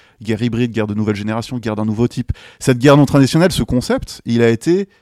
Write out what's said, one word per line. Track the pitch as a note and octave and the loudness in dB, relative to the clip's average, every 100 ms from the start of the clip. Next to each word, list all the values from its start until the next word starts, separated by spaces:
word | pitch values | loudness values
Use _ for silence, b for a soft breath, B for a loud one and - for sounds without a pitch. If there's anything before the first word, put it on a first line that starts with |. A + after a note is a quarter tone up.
| b b | b b
guerre | G#2+ G#2 | -6 -4
hybride, | A#2+ A2+ B2 | -2 -2 -2
guerre | A2 G#2 | -2 -4
de | |
nouvelle | G#2 G#2+ G2+ | -2 -2 -2
génération, | G#2 A2 - B2 | -4 -6 -6 -8
guerre | A2 | -6
d'un | G#2+ | -4
nouveau | G#2+ G#2+ A#2+ | -4 -2 -2
type. | - - - B B | -2 -8 -8 B B
Cette | - A#2+ | -2 2
guerre | C#3 C#3+ | 6 6
non | C#3 | 6
traditionnelle, | C#3+ C3 D#3+ F3+ | 4 4 4 2
ce | - | 0
concept, | A#2 B2 - B3+ - - | -2 -2 -2 -4 -6 -12
il | - A#2 | -4 2
a | A#2 | 2
été, | A2+ E3 F#3 G3 _ | 2 0 -2 -2 _